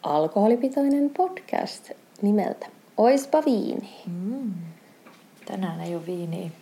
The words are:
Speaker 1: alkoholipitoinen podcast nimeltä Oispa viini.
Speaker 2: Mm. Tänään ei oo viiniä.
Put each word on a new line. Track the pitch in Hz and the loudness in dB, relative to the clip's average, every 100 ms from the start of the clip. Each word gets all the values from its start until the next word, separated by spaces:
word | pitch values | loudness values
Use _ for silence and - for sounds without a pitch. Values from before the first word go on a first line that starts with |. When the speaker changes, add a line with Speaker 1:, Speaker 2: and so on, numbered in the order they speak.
Speaker 1:
alkoholipitoinen | 147 147 160 208 214 240 262 269 277 285 285 | 2 2 2 4 4 4 2 2 2 4 2
podcast | 285 370 370 - 50 - - - - _ - | 0 -2 -2 -4 -4 -4 -10 -16 -18 _ -2
nimeltä | 202 208 185 - - - _ - | 2 2 0 -6 -12 -18 _ 4
Oispa | 226 269 269 311 311 | 4 4 4 2 2
viini. | 226 - - - - - | 0 0 -6 -8 -14 -10
Speaker 2:
Mm. | 175 190 262 247 175 165 160 - - - - - - - | -8 -6 -6 -6 -8 -12 -16 -20 -20 -20 -20 -20 -20 -10
Tänään | 190 185 165 | -6 -6 -6
ei | 170 170 | -6 -8
oo | 160 | -6
viiniä. | 180 170 165 175 160 | -8 -6 -6 -8 -12